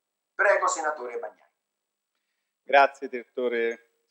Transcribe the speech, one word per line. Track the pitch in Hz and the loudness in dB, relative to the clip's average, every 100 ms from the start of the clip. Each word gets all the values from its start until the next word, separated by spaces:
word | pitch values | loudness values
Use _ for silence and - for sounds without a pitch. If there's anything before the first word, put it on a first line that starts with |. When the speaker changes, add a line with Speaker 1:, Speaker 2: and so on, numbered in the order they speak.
| _ _ _ - | _ _ _ -2
Speaker 1:
Prego, | 202 190 185 | 2 2 0
senatore | 165 151 151 120 117 | -2 -4 -6 -8 -10
Bagnai. | 107 - _ _ _ _ _ _ _ _ _ _ _ _ | -12 -14 _ _ _ _ _ _ _ _ _ _ _ _
Speaker 2:
Grazie, | - 139 139 - 135 | 2 4 4 2 -12
direttore | 123 - - 123 117 117 117 _ _ _ | -10 -10 -4 -2 0 -2 -4 _ _ _